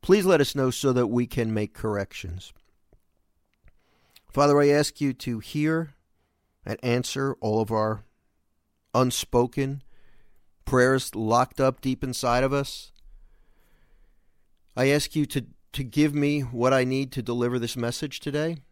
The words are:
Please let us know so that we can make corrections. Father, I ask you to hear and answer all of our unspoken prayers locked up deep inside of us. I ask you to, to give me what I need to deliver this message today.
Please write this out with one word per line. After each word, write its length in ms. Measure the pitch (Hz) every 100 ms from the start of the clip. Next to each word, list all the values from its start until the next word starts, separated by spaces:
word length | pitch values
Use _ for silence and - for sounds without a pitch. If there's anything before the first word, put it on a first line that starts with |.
Please 240 | - 196 190
let 140 | 170
us 140 | 139
know 160 | 143 131
so 220 | 120 139
that 140 | 123 120
we 200 | 120 120
can 280 | - 110
make 200 | 110 104
corrections. 760 | - 110 104 98 - 85 90 - - _ _ _ _ _ _ _ _ _ _ - _ _ _ _ _ _
Father, 280 | - 143 143
I 80 | 143
ask 320 | 147 147 -
you 120 | 143
to 260 | 127 - 117
hear 560 | - 151 151 160 160 - _ _ _ _ _ _ -
and 120 | 107
answer 540 | 123 120 123 - 139 131
all 200 | 110 107
of 100 | 104
our 320 | 110 110 107 - _ _ _ _ _ _ _ _
unspoken 880 | - 127 - - 123 120 - 135 139 - - - - - - _ _
prayers 500 | - 127 123 131 -
locked 460 | - 110 117 127 -
up 200 | 135 135
deep 220 | 135 131
inside 400 | 131 123 123 120
of 100 | 131
us. 380 | 139 139 - - - - - - _ _ _ _ _ _ _ _ _ _ _ _ _ _ -
I 120 | 135
ask 260 | 143 -
you 100 | 156 147
to, 200 | 143 113 - _
to 120 | -
give 300 | 131 147 151
me 260 | 147 143 147
what 320 | 131 117 123
I 100 | 131
need 300 | 127 131 135
to 100 | 131
deliver 380 | 117 120 120 123
this 160 | 117 127
message 420 | 117 120 151 -
today. 380 | - 147 156 165 _